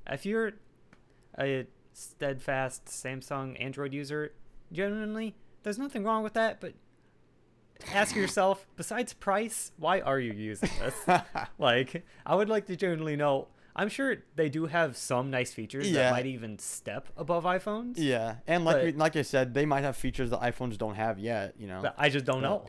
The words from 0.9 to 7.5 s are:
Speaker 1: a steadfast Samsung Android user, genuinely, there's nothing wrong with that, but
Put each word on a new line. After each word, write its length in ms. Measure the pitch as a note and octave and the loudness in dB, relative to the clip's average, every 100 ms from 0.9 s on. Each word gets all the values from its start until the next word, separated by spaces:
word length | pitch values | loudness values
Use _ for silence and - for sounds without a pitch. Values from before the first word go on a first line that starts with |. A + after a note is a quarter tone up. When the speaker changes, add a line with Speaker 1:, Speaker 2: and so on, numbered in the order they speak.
| - - _ _ - | -20 -20 _ _ -4
Speaker 1:
a 260 | C#3 C3+ - - - | -2 -2 -4 -14 -20
steadfast 960 | - - - D3 C#3 - C3+ C3 - - | -18 -16 -6 -4 -4 -2 -2 -2 -6 -12
Samsung 720 | - B2+ C3 C3 C#3 C3+ B2+ | -10 -8 -8 -6 -6 -6 -6
Android 340 | C3 C3+ C#3 | -6 -4 -4
user, 400 | C#3+ C#3 D3+ D3+ - - - - | -4 -4 -6 -6 -10 -20 -18 -10
genuinely, 640 | E3 G3+ G#3+ G#3+ A3 A3 - - - | -4 -2 -2 -4 -6 -6 -10 -20 -10
there's 160 | G#3 G#3 | -6 -6
nothing 240 | C#4 A#3 | -4 -2
wrong 180 | G3+ A3 | 0 0
with 120 | G#3+ | 0
that, 280 | A3+ A3+ G3 | 0 0 -2
but 120 | F3 - - _ _ _ _ _ _ | -10 -14 -20 _ _ _ _ _ _